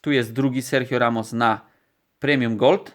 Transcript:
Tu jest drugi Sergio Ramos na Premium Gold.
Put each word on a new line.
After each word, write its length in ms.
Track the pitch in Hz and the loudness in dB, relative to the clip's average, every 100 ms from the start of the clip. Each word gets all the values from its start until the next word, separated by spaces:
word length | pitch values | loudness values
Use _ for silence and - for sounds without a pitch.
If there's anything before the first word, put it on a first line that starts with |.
Tu 100 | 151 | 0
jest 220 | 139 113 | 0 0
drugi 280 | 117 135 127 | -2 -2 -2
Sergio 380 | 127 135 127 123 | -2 -2 0 0
Ramos 340 | 120 117 110 | 0 0 -4
na 280 | 117 117 107 - _ _ _ _ _ | 0 0 0 -6 _ _ _ _ _
Premium 380 | 139 139 117 110 | -2 0 0 2
Gold. 340 | 127 190 - | 4 4 -2